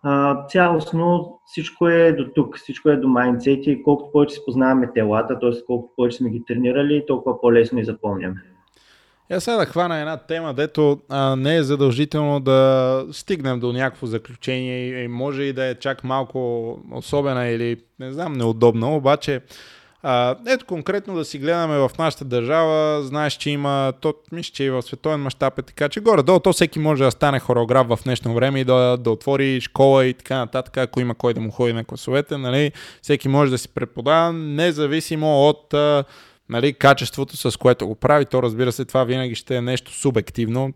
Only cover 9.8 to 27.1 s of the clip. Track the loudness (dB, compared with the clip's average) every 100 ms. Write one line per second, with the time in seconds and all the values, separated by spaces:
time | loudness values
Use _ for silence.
9.8 | -2 -2 -6 -8 _ -6 -4 -4 -2 2
10.8 | 2 2 _ -2 0 0 2 2 2 2
11.8 | 2 2 -2 0 0 0 2 4 6 4
12.8 | 2 0 -4 -14 -6 -4 -2 -2 -2 -2
13.8 | -4 -4 -8 -8 -8 -12 -6 -6 -6 -6
14.8 | -8 -8 -8 -6 -6 -4 -4 -4 -4 -4
15.8 | -6 -6 -4 -4 -4 -4 -4 -4 -6 -12
16.8 | -14 -14 -4 -2 0 -2 -2 -2 -2 -6
17.8 | _ _ -14 -10 -8 -2 -2 4 4 4
18.8 | 0 0 2 2 0 -6 _ -20 -20 -20
19.8 | _ _ -2 0 0 -2 -2 -4 -4 -8
20.8 | -4 -4 -4 -8 -6 -6 -2 0 0 0
21.8 | 0 0 -4 -4 -4 -4 0 2 2 2
22.8 | 0 0 -4 -4 -4 -4 -4 -2 -2 0
23.8 | -2 -2 -4 -4 _ -12 -12 -6 -4 -4
24.8 | -6 -8 -4 -4 -4 -2 -4 -4 -12 -4
25.8 | -4 0 2 4 6 4 4 2 0 0
26.8 | 0 2 2